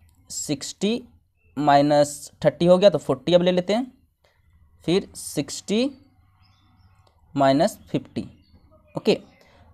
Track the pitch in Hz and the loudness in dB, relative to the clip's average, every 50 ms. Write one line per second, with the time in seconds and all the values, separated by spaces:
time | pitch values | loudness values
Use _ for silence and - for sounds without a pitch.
0 | _ _ _ _ _ _ - - - - 147 143 - - - - 190 208 233 - | _ _ _ _ _ _ -16 -14 -8 -8 -8 -8 -8 -14 -8 -4 -4 -4 -4 -4
1 | - - _ _ _ _ _ _ _ _ _ 131 147 147 143 143 143 147 147 147 | -8 -14 _ _ _ _ _ _ _ _ _ -4 0 2 4 4 4 4 4 2
2 | 147 143 - - - - - _ - 151 - - 175 175 180 185 180 202 156 143 | 2 0 -2 -12 -18 -20 -12 _ -2 -2 0 2 4 4 4 6 6 4 4 2
3 | - - 135 127 - 165 175 175 175 185 180 185 180 190 202 233 262 247 - _ | -2 -4 -4 -4 0 2 2 2 4 2 0 0 -2 -2 -2 -4 -4 -6 -12 _
4 | _ _ _ _ _ _ _ _ _ _ _ _ _ _ _ _ _ 160 170 202 | _ _ _ _ _ _ _ _ _ _ _ _ _ _ _ _ _ -2 -2 -2
5 | - - - - - - - 151 143 - - - - - 196 226 254 285 277 - | -2 -4 -14 -16 -16 -8 -8 -6 -6 -6 -10 -14 -6 -4 -2 -2 -2 -2 -6 -10
6 | _ _ _ _ _ _ _ _ _ _ _ _ _ _ _ _ _ _ _ _ | _ _ _ _ _ _ _ _ _ _ _ _ _ _ _ _ _ _ _ _
7 | _ _ _ _ _ _ - 139 135 135 135 147 175 226 - - - - - 143 | _ _ _ _ _ _ -2 0 2 2 2 2 0 0 -2 -8 -12 -8 -8 -8
8 | - - _ 120 - - - _ _ _ _ _ _ _ _ _ _ _ _ - | -8 -8 _ -12 -12 -12 -18 _ _ _ _ _ _ _ _ _ _ _ _ -6
9 | - - - - - - _ _ _ _ _ _ - - | -2 -2 -2 -2 -4 -14 _ _ _ _ _ _ -20 -12